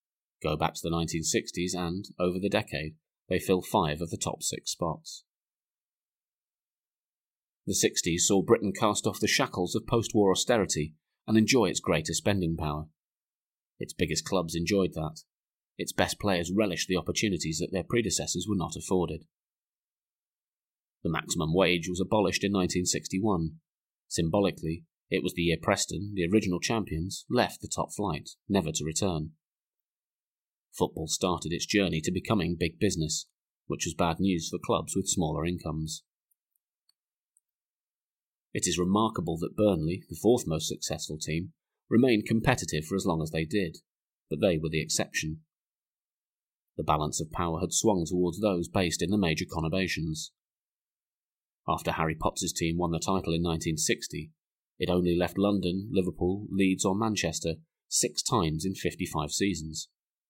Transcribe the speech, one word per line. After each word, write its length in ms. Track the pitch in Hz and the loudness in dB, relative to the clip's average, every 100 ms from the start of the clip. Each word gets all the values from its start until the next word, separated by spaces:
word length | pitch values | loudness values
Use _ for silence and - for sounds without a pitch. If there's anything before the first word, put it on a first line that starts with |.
| _ _ _ _ | _ _ _ _
Go 140 | 78 78 | -4 0
back 180 | 82 | -2
to 60 | - | -2
the 80 | 85 | -4
nineteen 320 | 82 80 82 | -2 -2 -2
sixties 520 | 78 113 - - 90 | 0 0 -2 -4 -4
and, 320 | 90 87 92 104 - | -2 -4 -4 -8 -2
over 200 | 90 90 | 0 0
the 120 | 98 | 0
decade, 460 | 104 104 71 78 78 _ _ - | 0 -2 -6 -6 -10 _ _ -4
they 100 | 90 | -2
fill 240 | - 92 | 2 2
five 380 | - 110 80 76 | 2 2 2 0
of 100 | 85 | -4
the 80 | 110 | -4
top 240 | - - | -4 -4
six 300 | - - - | -6 -6 -8
spots. 520 | - 85 151 - - _ _ _ _ _ _ _ _ _ _ _ _ _ _ _ _ _ _ _ _ _ _ _ _ - | -6 -4 -6 -10 -16 _ _ _ _ _ _ _ _ _ _ _ _ _ _ _ _ _ _ _ _ _ _ _ _ -4
The 80 | |
sixties 520 | 90 110 - 90 85 - | 2 2 2 0 2 4
saw 140 | 98 | 4
Britain 300 | 87 113 101 92 | 6 4 2 0
cast 280 | 110 104 110 | 0 2 -2
off 120 | - | 0
the 80 | 107 | 2
shackles 480 | - 131 - 90 | 2 0 -2 -2
of 120 | 110 - | -2 0
post-war 420 | 117 107 110 98 | 0 2 4 4
austerity 640 | 92 - 117 90 76 78 - _ _ - | 4 2 2 2 0 -4 -6 _ _ 2
and 100 | 110 | 4
enjoy 280 | 107 127 | 6 6
its 160 | 95 - | 4 2
greater 320 | - 80 80 | 0 0 0
spending 440 | 82 107 101 82 82 | -2 0 2 2 0
power. 300 | 78 76 78 _ _ _ _ _ _ _ _ - | -2 -4 -6 _ _ _ _ _ _ _ _ -12
Its 120 | - | -10
biggest 320 | - 82 80 | -4 -2 -2
clubs 300 | - 95 82 | 0 0 0
enjoyed 380 | 85 85 101 90 | -2 0 2 2
that. 280 | 80 78 - - _ _ _ _ - | -2 -8 -8 -18 _ _ _ _ -10
Its 160 | 92 | -6
best 280 | - 90 - | 0 0 0
players 320 | 104 90 85 | 0 0 2
relished 340 | 98 107 85 - | 2 2 0 0
the 80 | 90 | 0
opportunities 640 | 80 85 - 87 80 80 | 0 0 0 0 -2 -4
that 140 | 87 | -2
their 100 | 92 | -4
predecessors 640 | 82 120 107 - - 90 98 | 0 0 2 0 -2 -2 0
were 80 | 101 | -2
not 200 | 82 82 | -2 -6
afforded. 480 | - 92 85 82 - _ _ _ _ _ _ _ _ _ _ _ _ _ _ _ _ _ | 0 0 0 -4 -12 _ _ _ _ _ _ _ _ _ _ _ _ _ _ _ _ _
The 80 | 85 | -4
maximum 420 | 80 - 85 78 | -2 -2 -2 0
wage 360 | 87 90 90 85 | 4 4 4 0
was 120 | 90 | -2
abolished 440 | 95 110 92 90 | 0 2 2 2
in 80 | 101 | 0
nineteen 340 | 98 87 90 90 | 2 2 0 0
sixty-one. 680 | - - 95 107 90 80 80 _ _ _ _ - | -2 -2 -2 2 2 0 -6 _ _ _ _ -8
Symbolically, 760 | - 82 101 98 80 80 80 - _ - | -2 2 2 2 0 -4 -6 -8 _ -4
it 120 | 90 | -2
was 120 | 90 | -2
the 80 | - | 0
year 160 | 85 82 | 0 0
Preston, 520 | 85 98 - 85 104 | 2 0 0 -4 -6
the 120 | 101 85 | -2 4
original 280 | 107 98 87 | 4 4 0
champions, 640 | - 113 - 80 92 - - | 0 -2 -2 -4 -4 -6 -2
left 320 | 120 98 - | 2 2 0
the 100 | - | -8
top 200 | - - | -4 -4
flight, 360 | - 101 76 - - - | -2 -4 -4 -6 -14 0
never 220 | 101 80 | 0 2
to 120 | 78 | -2
return. 460 | 76 78 98 80 78 - _ _ _ _ _ _ _ _ _ _ _ _ _ | -4 -2 0 0 -4 -10 _ _ _ _ _ _ _ _ _ _ _ _ _
Football 360 | - 87 - 80 | -4 -2 -2 -6
started 440 | - 92 85 82 | -2 0 0 -2
its 140 | 82 - | -4 0
journey 340 | 104 92 80 | 2 2 0
to 100 | 78 | -2
becoming 440 | 92 - 107 85 85 | -2 0 0 0 0
big 200 | 85 - | -2 0
business, 480 | 104 87 78 - - _ _ _ - | 0 0 -2 -4 -8 _ _ _ -8
which 180 | 76 | -6
was 100 | - | -4
bad 260 | 78 87 80 | 0 0 2
news 280 | 98 87 - | 2 0 -2
for 100 | 90 | -6
clubs 300 | - 98 80 | 0 0 0
with 140 | 95 - | -2 -2
smaller 360 | - 78 78 | 0 0 0
incomes. 600 | 82 87 82 78 78 - _ _ _ _ _ _ _ _ _ _ _ _ _ _ _ _ _ _ _ _ _ _ _ _ _ | -2 -2 -4 -4 -4 -8 _ _ _ _ _ _ _ _ _ _ _ _ _ _ _ _ _ _ _ _ _ _ _ _ _
It 140 | - - | -4 -2
is 120 | 85 | 0
remarkable 580 | 87 101 110 104 85 82 | 2 4 2 0 -4 -2
that 180 | 85 - | -4 2
Burnley, 460 | 104 87 78 92 - | 4 4 0 -2 -6
the 100 | 80 | 0
fourth 240 | 104 120 - | 4 4 4
most 200 | 80 - | -2 -2
successful 520 | - - 78 - 78 | -4 -4 -6 -6 -8
team, 340 | - 80 101 - _ _ - | -4 -4 -4 -10 _ _ 0
remained 360 | 113 127 107 113 | 4 6 4 2
competitive 580 | 113 - 123 85 78 80 | 0 2 2 0 -4 -2
for 100 | 98 | -2
as 80 | |
long 180 | 95 80 | 0 0
as 80 | 80 | 0
they 140 | 80 | -2
did, 340 | 78 104 85 82 _ _ _ _ - | -2 0 -2 -6 _ _ _ _ -8
but 100 | 76 | 0
they 160 | 101 82 | 2 2
were 140 | 80 | 0
the 120 | 78 | -2
exception. 580 | - - - - 78 156 _ _ _ _ _ _ _ _ _ _ _ _ _ - | -2 -2 -2 -4 -4 -6 _ _ _ _ _ _ _ _ _ _ _ _ _ -6
The 60 | |
balance 380 | 78 76 76 - | 0 2 0 -4
of 100 | 78 | -6
power 300 | - 85 80 | -4 -2 -2
had 120 | 92 | -2
swung 320 | - 110 98 80 | 0 2 2 2
towards 340 | 90 90 85 | 0 0 0
those 280 | 104 90 85 | 0 0 0
based 340 | 104 87 - | 0 0 0
in 80 | 87 | 0
the 80 | 104 | 2
major 260 | 90 78 | 2 0
conurbations. 840 | 90 82 80 92 92 - 80 78 - _ _ _ _ _ _ _ _ _ _ _ _ _ - | -2 -2 -2 0 0 -2 -4 -4 -8 _ _ _ _ _ _ _ _ _ _ _ _ _ -4
After 240 | 82 - | -2 -2
Harry 220 | 80 80 | -2 0
Potts's 380 | 78 - - 87 | 0 -2 -2 -4
team 240 | - 82 85 | -2 0 0
won 140 | 87 | 0
the 60 | 82 | -2
title 360 | - 98 82 | 0 -2 0
in 80 | 82 | 0
nineteen 360 | 87 80 85 78 | 0 -2 -2 -2
sixty, 520 | - - - 80 78 _ _ _ _ - | 0 -2 -4 -10 -10 _ _ _ _ -6
it 120 | 87 | 0
only 260 | 90 87 85 | 2 2 2
left 220 | 87 - | 0 2
London, 500 | 101 101 87 95 104 | 2 2 0 -2 -2
Liverpool, 560 | 95 90 - 90 98 104 | 0 0 0 -2 -2 -4
Leeds 340 | 95 95 92 | 2 2 4
or 100 | 98 | 2
Manchester 600 | 98 113 101 82 80 82 80 - _ - | 0 0 0 -2 -2 -4 -6 -10 _ -4
six 340 | - - - | -2 -2 -2
times 420 | - 120 82 78 | 0 2 2 0
in 100 | 95 | -2
fifty-five 560 | 95 87 - 90 78 76 | -2 -4 -2 -4 -2 -2
seasons, 580 | - 101 80 80 78 - _ _ _ _ | 0 0 0 -6 -10 -12 _ _ _ _